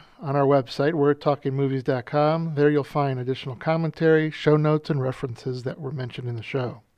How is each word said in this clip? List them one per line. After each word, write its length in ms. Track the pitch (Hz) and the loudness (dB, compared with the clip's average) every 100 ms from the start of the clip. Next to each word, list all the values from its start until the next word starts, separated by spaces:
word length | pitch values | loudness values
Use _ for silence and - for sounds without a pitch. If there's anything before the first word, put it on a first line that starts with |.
| - - | -14 -14
on 140 | 160 | -4
our 80 | 143 | 0
website, 520 | 139 139 127 - 143 | 4 4 2 -2 0
we're 200 | 180 143 | 2 2
talking 400 | 143 156 143 139 | 2 0 0 -2
movies 300 | 135 139 135 | 0 0 -2
dot 200 | 123 127 | -2 -4
com. 520 | - 147 151 165 165 147 | -2 0 2 0 -2 2
There 140 | 147 | 2
you'll 120 | 147 | 2
find 380 | 131 151 143 127 | 0 -2 -2 -2
additional 340 | 123 131 139 | -4 -4 -6
commentary, 760 | 120 160 165 160 - 160 160 156 | -6 -2 0 -2 0 4 4 2
show 240 | - 151 151 | -2 2 4
notes, 340 | 151 151 - | 4 2 0
and 100 | 143 | -2
references 600 | 131 - 135 117 131 127 | -2 -4 -8 -8 -6 -6
that 160 | 123 - | -6 -8
were 140 | 135 | -8
mentioned 360 | 139 123 - 123 | -8 -8 -8 -8
in 60 | |
the 80 | 117 | -8
show. 400 | - 139 120 - _ | -6 -4 -4 -8 _